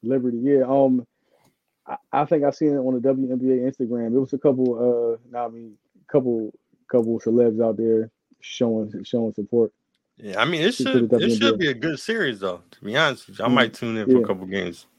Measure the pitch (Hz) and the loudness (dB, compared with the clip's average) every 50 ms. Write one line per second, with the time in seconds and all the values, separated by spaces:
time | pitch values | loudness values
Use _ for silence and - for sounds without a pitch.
0 | - 113 131 135 123 127 120 117 120 139 143 139 131 123 135 139 139 135 131 127 | -2 0 -2 0 0 -2 -4 -2 0 2 2 2 2 2 2 4 4 4 4 0
1 | 117 _ _ _ _ _ _ _ _ _ _ _ _ _ _ _ _ - - - | -2 _ _ _ _ _ _ _ _ _ _ _ _ _ _ _ _ -12 -12 -12
2 | _ _ - 135 147 147 175 151 143 143 143 - 156 151 143 139 127 131 131 127 | _ _ -2 -2 0 2 2 2 2 0 0 0 0 0 0 0 0 0 -2 0
3 | 117 135 135 131 135 127 127 127 127 131 131 127 123 131 135 _ 131 113 120 120 | 0 0 0 0 0 -2 -2 -2 0 2 2 2 0 -2 -2 _ -4 -4 -2 -4
4 | 117 113 117 135 135 131 - 131 - 151 135 127 127 127 120 113 120 123 120 120 | -2 0 0 0 0 0 -4 0 2 2 2 4 2 0 0 2 2 2 2 2
5 | 120 117 113 113 120 120 120 120 120 117 113 117 117 113 104 _ _ _ _ _ | 0 -2 -2 -4 _ -12 -8 -8 -8 -8 -8 -14 -18 -20 -20 _ _ _ _ _
6 | _ _ - 147 131 127 120 113 110 107 - _ _ _ _ _ _ _ - 123 | _ _ 0 0 2 2 -2 -2 -4 -6 -10 _ _ _ _ _ _ _ 0 0
7 | 113 113 113 107 - 117 113 120 120 117 110 110 117 113 110 104 113 113 113 110 | 2 2 -2 -2 -2 0 2 4 4 4 2 2 0 0 0 0 0 2 2 0
8 | 110 113 _ _ _ _ _ _ _ - - - 127 117 113 110 107 107 - - | 0 -4 _ _ _ _ _ _ _ -18 -4 -2 -2 0 0 -2 -4 -6 -8 -12
9 | 98 - - 120 113 110 104 - 104 - - 117 113 104 _ _ _ _ _ _ | -12 -6 -4 -2 -2 -2 -4 -8 -8 -2 0 0 0 0 _ _ _ _ _ _
10 | _ _ _ _ - 104 92 98 117 143 175 160 156 202 254 - 131 269 262 127 | _ _ _ _ -16 -10 -2 0 0 0 0 0 0 0 0 0 -2 2 2 2
11 | 120 - - 233 107 117 117 214 - 113 - 202 175 147 127 113 110 160 156 131 | 2 4 2 2 2 2 0 2 2 2 2 2 0 -2 -2 -2 -4 -4 -4 -6
12 | - - 220 226 190 139 117 98 95 95 90 85 82 _ - _ - 101 110 143 | -4 -4 -2 -2 -2 -2 -4 -4 -6 -6 -6 -6 _ _ -20 _ -12 -6 -2 0
13 | 160 151 127 - - - - - 110 120 123 135 123 113 - - - 117 113 110 | 0 0 0 -4 -12 -20 -10 -4 0 2 4 4 2 2 0 -8 -6 -6 -4 -4
14 | 107 110 131 123 113 107 98 92 92 92 95 98 92 90 87 - - _ _ | 2 4 4 4 4 2 -4 -6 -6 -8 -6 -6 -6 -6 -8 -12 -18 _ _